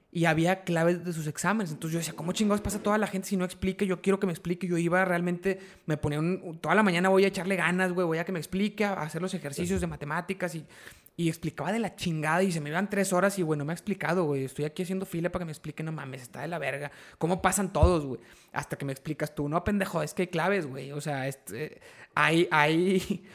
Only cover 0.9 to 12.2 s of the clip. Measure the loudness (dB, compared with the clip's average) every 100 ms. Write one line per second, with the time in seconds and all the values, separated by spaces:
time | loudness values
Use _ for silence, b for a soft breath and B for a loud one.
0.9 | 2 -2 -6 -6 -2 0 0 -2 -6 -4
1.9 | -4 -4 -6 -6 0 2 2 -2 -4 0
2.9 | 0 0 -4 -2 -2 -2 -2 -4 0 0
3.9 | 0 2 2 0 -2 -4 -4 -2 0 2
4.9 | 4 4 2 0 0 -2 -2 b b -4
5.9 | -2 0 0 0 -2 -6 -8 2 4 6
6.9 | 6 6 6 6 2 0 2 2 2 2
7.9 | 2 0 0 -2 -4 -4 0 0 0 -2
8.9 | -2 -4 -4 -4 -6 -8 -6 -2 0 -2
9.9 | -4 -6 -4 -4 -4 -4 -6 -12 b b
10.9 | b b -2 0 0 -4 -4 -2 -2 -2
11.9 | -4 -4 -2